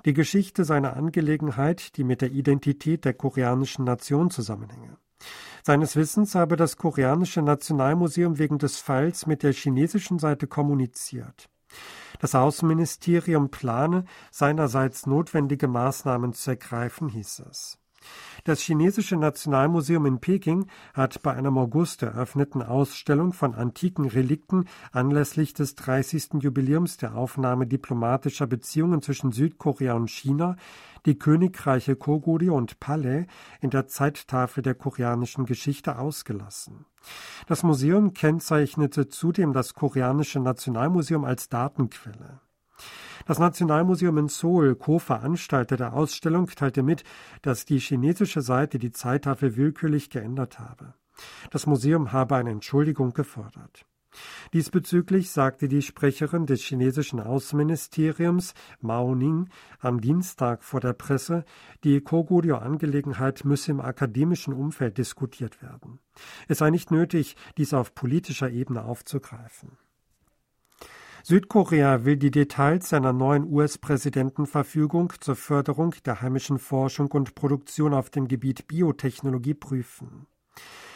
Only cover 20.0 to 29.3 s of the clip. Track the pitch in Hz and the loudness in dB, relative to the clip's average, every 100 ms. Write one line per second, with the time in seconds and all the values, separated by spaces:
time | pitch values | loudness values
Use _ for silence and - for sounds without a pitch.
20 | 143 127 - 196 175 175 196 - - - | 2 0 0 0 2 0 -2 -8 -10 -2
21 | 131 - 151 127 139 131 123 139 170 - | -2 -2 -4 -2 0 2 2 2 0 -2
22 | 113 110 123 139 143 139 113 127 135 - | -6 -4 -4 -2 -2 -2 -2 0 0 -2
23 | - 143 175 180 135 113 120 - 185 180 | 0 2 2 0 -2 -2 -4 -2 -2 0
24 | 135 123 127 151 - 185 180 - - 127 | 0 2 2 0 0 0 0 -6 -8 -2
25 | 127 143 139 - 151 - 143 - - 131 | 2 2 0 0 -2 -2 -6 -6 -2 0
26 | 135 160 - 151 139 131 131 151 175 - | 0 -4 -4 -2 -2 0 2 2 0 -4
27 | 113 110 123 - 131 127 123 135 - 123 | -8 -4 -4 -2 0 0 0 -2 -2 -2
28 | 117 131 143 - 135 120 - 151 165 165 | 0 0 -2 -4 -2 -4 -4 0 2 0
29 | - 139 135 | -2 -2 -2